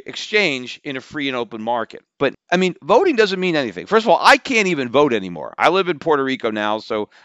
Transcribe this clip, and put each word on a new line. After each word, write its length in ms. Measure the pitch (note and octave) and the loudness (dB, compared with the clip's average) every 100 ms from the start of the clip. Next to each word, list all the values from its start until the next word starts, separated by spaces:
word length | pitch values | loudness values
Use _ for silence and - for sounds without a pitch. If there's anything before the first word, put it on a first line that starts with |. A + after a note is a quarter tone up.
| - | -8
exchange 760 | - - G#3+ F3+ C3 B2 - | -12 -2 0 0 -2 -8 -12
in 140 | D3 C3 | -10 -10
a 40 | |
free 280 | - D3+ C#3 | -10 -8 -4
and 80 | B2+ | -4
open 240 | G#2+ A2+ | -6 -8
market. 420 | A2 A#2+ A2 - - - | -4 -4 -6 -12 -20 -4
But, 160 | C#3 - _ | -4 -4 _
I 60 | F3+ | 0
mean, 180 | F#3 - | 0 -2
voting 320 | C#3+ A#3 F#4+ A#3 | 2 2 4 2
doesn't 240 | G#3 F#3 | 0 0
mean 160 | F#3 D#3 | 0 0
anything. 300 | A#2+ F2 E2+ | -2 -6 -2
First 200 | A3 A3 | 0 4
of 40 | |
all, 100 | E3 | 4
I 140 | A3+ C4 | 6 4
can't 320 | - A3+ F#3+ | 2 0 0
even 220 | D3+ B2 | 0 0
vote 240 | C3 D3 | 2 4
anymore. 400 | A2 F#2 E2 A#1+ - | 2 -4 -10 -10 0
I 120 | C3 | 2
live 180 | F#3 E3+ | 4 0
in 120 | C#3+ | -2
Puerto 220 | E3 D3 | 0 0
Rico 300 | C3+ C3 A2+ | 0 -2 -2
now, 280 | G#2+ G#2+ G#2+ | -2 -2 -2
so, 300 | - A2 G#2 _ | -4 -4 -6 _